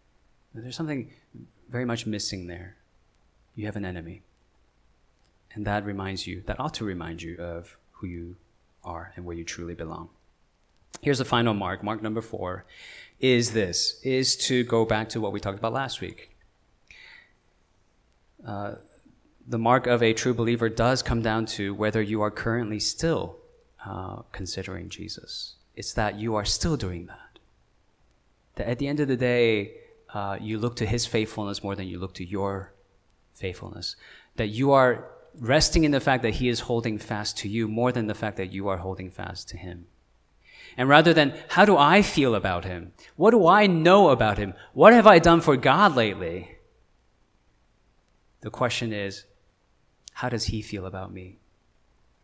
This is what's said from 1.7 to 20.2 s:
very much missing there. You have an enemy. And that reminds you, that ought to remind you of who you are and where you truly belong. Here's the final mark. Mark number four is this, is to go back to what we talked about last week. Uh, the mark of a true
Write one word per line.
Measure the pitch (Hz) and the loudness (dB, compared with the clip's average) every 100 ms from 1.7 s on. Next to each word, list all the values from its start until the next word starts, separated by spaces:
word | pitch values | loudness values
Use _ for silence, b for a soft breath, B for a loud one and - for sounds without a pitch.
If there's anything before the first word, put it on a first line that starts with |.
very | 120 127 | -6 -4
much | 117 | -4
missing | 110 104 - 98 87 | -6 -6 -6 -8 -10
there. | 87 92 - _ _ _ _ _ _ _ | -14 -16 -20 _ _ _ _ _ _ _
You | - | -12
have | 104 104 | -10 -6
an | 98 | -8
enemy. | 90 82 90 _ _ _ _ _ _ _ _ _ _ _ _ _ | -8 -12 -18 _ _ _ _ _ _ _ _ _ _ _ _ _
And | 110 104 | -10 -4
that | 104 104 | -4 -4
reminds | 98 95 95 - | -6 -6 -8 -10
you, | 90 | -10
that | - 104 | -10 -8
ought | 139 | -8
to | - | -6
remind | 107 92 82 82 | -8 -8 -10 -12
you | 82 85 | -12 -12
of | 87 85 85 - _ | -12 -12 -14 -20 _
who | _ 95 | _ -12
you | 87 85 90 _ _ _ _ | -12 -14 -18 _ _ _ _
are | 95 82 90 92 | -14 -14 -14 -16
and | |
where | 87 85 | -12 -10
you | |
truly | 82 - 85 | -12 -12 -12
belong. | 82 80 80 82 _ _ _ _ _ _ _ _ - | -10 -12 -12 -16 _ _ _ _ _ _ _ _ -6
Here's | - 131 | -2 -2
the | |
final | 127 123 117 | 0 2 2
mark. | 107 92 98 | 0 -4 -6
Mark | 104 110 | -6 -6
number | 110 107 | -6 -8
four | 110 98 92 92 - B B B B B | -8 -10 -10 -10 -16 B B B B B
is | 131 123 110 | 2 2 2
this, | 113 95 85 - - | 0 -2 -2 -4 -4
is | 127 131 127 - | -2 0 0 -2
to | - 127 | 0 0
go | 117 117 | 2 2
back | 110 110 110 | 2 0 -2
to | 120 | -6
what | 107 | -6
we | 101 | -4
talked | 101 98 | -6 -4
about | 113 | -4
last | 123 135 - | -4 -6 -8
week. | 90 - - _ _ _ _ _ _ B B B B B _ _ _ _ _ _ _ _ _ _ 220 | -12 -14 -20 _ _ _ _ _ _ B B B B B _ _ _ _ _ _ _ _ _ _ -14
Uh, | 101 101 - - _ _ _ _ _ - | -10 -10 -12 -18 _ _ _ _ _ -8
the | 117 | -2
mark | 113 127 123 | 4 4 4
of | 120 | 4
a | 113 | 4
true | 113 | 2